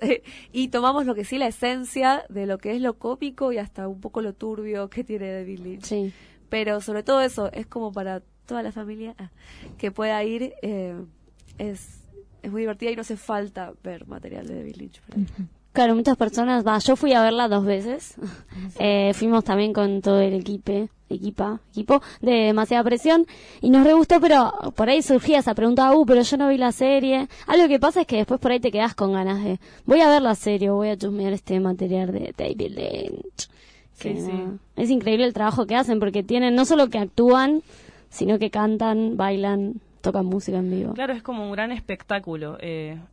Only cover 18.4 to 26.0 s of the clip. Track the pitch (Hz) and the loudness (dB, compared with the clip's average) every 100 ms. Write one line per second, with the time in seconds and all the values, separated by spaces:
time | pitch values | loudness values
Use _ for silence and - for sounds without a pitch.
18.4 | - 185 190 - 208 202 196 196 226 226 | -18 -14 -14 -2 0 2 2 2 2 2
19.4 | 220 202 214 208 202 196 202 196 196 190 | 2 0 0 0 0 0 2 4 4 0
20.4 | 180 202 - 202 214 _ - 185 202 202 | -4 -8 -4 -4 -4 _ -12 -8 -8 -4
21.4 | 202 220 _ 214 220 285 - - 240 233 | -6 -6 _ -10 2 0 0 -4 0 2
22.4 | 214 214 220 240 233 240 320 330 339 - | 4 2 2 2 2 0 4 4 2 -4
23.4 | - - 247 262 294 320 311 339 320 285 | -20 -4 4 8 8 6 6 6 6 6
24.4 | 226 - - - 220 302 - 254 - 285 | 4 -2 -8 -2 2 2 4 2 4 2
25.4 | 247 208 226 247 262 302 | 2 0 2 4 6 6